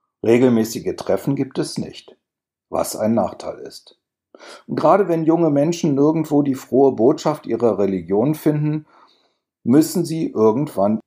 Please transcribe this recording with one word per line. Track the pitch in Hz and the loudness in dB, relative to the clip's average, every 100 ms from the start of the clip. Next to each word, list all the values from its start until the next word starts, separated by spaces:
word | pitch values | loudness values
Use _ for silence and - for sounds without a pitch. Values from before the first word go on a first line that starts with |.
| _ _ | _ _
Regelmäßige | 104 120 127 113 110 - 90 87 | 2 4 4 2 0 -4 -8 -8
Treffen | - 95 - 139 | -4 -4 -2 -4
gibt | 131 - | -6 -6
es | 151 - | -8 -8
nicht, | 104 - - - _ _ _ _ - | -10 -12 -20 -20 _ _ _ _ -10
was | 82 82 - | -6 -6 -4
ein | 110 | -2
Nachteil | 113 92 - - - | 0 -2 -6 -14 -12
ist. | - - _ _ _ _ _ _ - - - | -16 -20 _ _ _ _ _ _ -20 -20 -10
Und | 127 | 0
gerade | 156 190 190 | 4 4 2
wenn | 165 | 0
junge | 160 165 165 | 2 2 2
Menschen | 143 151 170 170 135 | 2 0 0 0 2
nirgendwo | 147 160 156 147 | 2 2 0 0
die | 139 131 | 0 -4
frohe | - 123 139 | 0 4 4
Botschaft | 110 117 147 - 147 - | 4 2 2 -2 -4 -4
ihrer | 110 120 98 | 0 0 0
Religion | 98 95 85 98 131 151 | 0 -2 -2 0 0 0
finden, | 156 151 151 156 156 _ _ _ _ _ _ _ | -2 0 -2 -4 -8 _ _ _ _ _ _ _
müssen | - 139 156 196 | 2 2 4 0
sie | 147 82 - | -4 -4 -6
irgendwann | - 110 110 147 - 98 110 | 2 2 2 -2 -2 0 -2